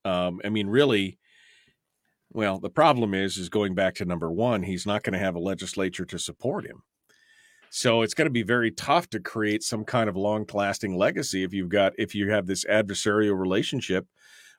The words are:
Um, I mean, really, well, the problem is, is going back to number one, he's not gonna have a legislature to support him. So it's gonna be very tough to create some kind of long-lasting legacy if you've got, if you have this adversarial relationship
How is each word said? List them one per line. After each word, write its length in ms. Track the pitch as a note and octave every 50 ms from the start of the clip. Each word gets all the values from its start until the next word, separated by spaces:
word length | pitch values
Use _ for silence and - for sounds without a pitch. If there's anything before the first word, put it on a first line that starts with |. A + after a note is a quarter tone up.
| -
Um, 340 | G2 F#2 F2+ F2+ F2+ F2 F#2 -
I 40 | G#2
mean, 180 | G#2+ G#2+ G#2 G2
really, 500 | G#2 B2+ D3 C#3 A#2+ G2+ G2 F#2+ - _ _ _ _ _ _ _ _ _ _ _ _ _ _ _ _ _ _ _ _ _ _ _
well, 280 | - - G#2+ G2+ F#2+ F#2+
the 100 | E2+ G2+
problem 440 | - - D3+ D#3+ D3 A#2+ A#2 G#2 G2
is, 220 | F#2+ G2 G2 F2
is 140 | F#2+ F#2 F2
going 260 | - G#2+ G#2 G2 F#2
back 180 | F#2 F#2+ F#2 -
to 100 | - G#2
number 260 | F2 F2 E2 D#2+ E2
one, 320 | E2+ F2+ A2+ B2 A#2+ G#2 F2+
he's 220 | G2 F#2+ F2 -
not 180 | G#2 G#2 G#2+ -
gonna 160 | - F#2+ F#2
have 160 | G2+ F#2+ F2
a 40 | F2
legislature 640 | E2+ F#2+ F#2+ F2 F#2+ F2+ - - F#2+ F#2+ F2+ - F#2
to 120 | - - E2+
support 480 | - - E2+ _ - A#2+ E3 G#3 -
him. 160 | - - - _ _ _ _ _ _ _ _ _ _ _ _ _ _ _ _ _ _
So 320 | - - - B2+ A2+ A#2 A2+
it's 100 | G#2+ -
gonna 160 | - D#3 D#3
be 140 | C3 A#2+ A2
very 280 | F#2 A#2+ B2 A#2 A2+
tough 380 | A2 - - - C#3 F3 E3+ -
to 100 | - G#2+
create 440 | F2+ - - A2+ G#2+ G#2 G#2 A2 -
some 200 | - - A2 G#2+
kind 260 | - - G#2 F#2+ G#2
of 60 | F#2
long-lasting 800 | F#2+ G2 G#2 G#2+ G#2+ G#2+ - - G2+ G2+ G2+ G2 - - G2+ F#2
legacy 480 | F2+ G2 A#2+ - F#3+ C#3+ - - F#2+ F#2+
if 100 | F#2 F#2
you've 140 | G2 F#2 F2
got, 240 | F#2 G2+ G2 F#2+ - -
if 180 | A2 G#2 -
you 160 | G#2 G2+ G2
have 160 | G#2+ G#2 F#2 F2+
this 160 | G2 F#2 -
adversarial 760 | - G2+ G#2+ A2 G2 G2 - - G#2+ G#2 G#2+ G#2+ G#2 G2+ F#2
relationship 720 | F#2+ F#2 F#2 G#2 D3 - - C3 - - F#2+ F#2 F2+ - _ _ _ - - - - - -